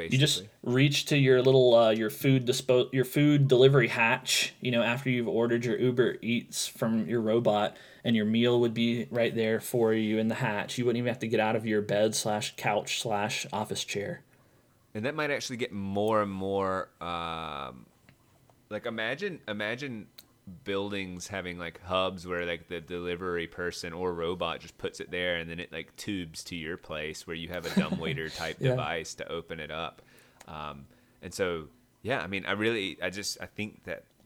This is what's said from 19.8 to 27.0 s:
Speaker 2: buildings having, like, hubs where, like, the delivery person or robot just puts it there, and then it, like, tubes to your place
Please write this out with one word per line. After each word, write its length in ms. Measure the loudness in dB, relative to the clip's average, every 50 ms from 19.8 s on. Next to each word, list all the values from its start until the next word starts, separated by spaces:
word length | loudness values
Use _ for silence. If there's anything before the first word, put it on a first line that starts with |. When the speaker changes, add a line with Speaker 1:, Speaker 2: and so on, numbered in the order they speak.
| -8 -10 -10 -12 -14 -16 _ -20 -20 _ _ _ -20 -20 -18 -12 -6
Speaker 2:
buildings 640 | -4 -2 -2 -2 -4 -4 -6 -6 -8 -10 -10 -10 -8
having, 300 | -8 -6 -6 -6 -8 -8
like, 220 | -10 -10 -12 -12
hubs 440 | -6 -2 0 2 2 0 -2 -6 -8
where, 200 | -6 -4 -4 -2
like, 220 | -4 -4 -6 -8 -10
the 120 | -10 -10
delivery 640 | -8 -8 -8 -6 -4 -4 -6 -4 -4 -4 -4 -4 -4
person 460 | -6 -8 -6 -6 -6 -6 -6 -10 -10
or 220 | -8 -4 -4 -4 -2
robot 460 | -2 -2 -4 -2 -2 -2 -4 -4 -6
just 160 | -10 -16 -16 -8
puts 220 | -8 -8 -8 -8
it 100 | -10 -6
there, 260 | -4 -2 -2 0 -2
and 140 | -2 -4 -8
then 80 | -8 -10
it, 120 | -10 -10
like, 220 | -10 -12 -12 -12 _
tubes 460 | -12 -8 -6 -6 -6 -6 -8 -10 -14 -12
to 120 | -10 -10
your 200 | -8 -6 -8 -8
place 500 | -10 -10 -10 -8 -8